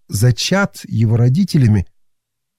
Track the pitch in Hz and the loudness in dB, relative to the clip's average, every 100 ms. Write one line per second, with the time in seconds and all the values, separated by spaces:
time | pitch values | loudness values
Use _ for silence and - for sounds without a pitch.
0 | - 117 123 117 - 190 196 - - 110 | -12 -2 0 0 -2 -2 -2 -6 -8 -2
1 | 113 113 120 143 196 156 120 107 - _ | 0 2 2 0 0 2 2 2 -2 _
2 | _ _ _ _ _ | _ _ _ _ _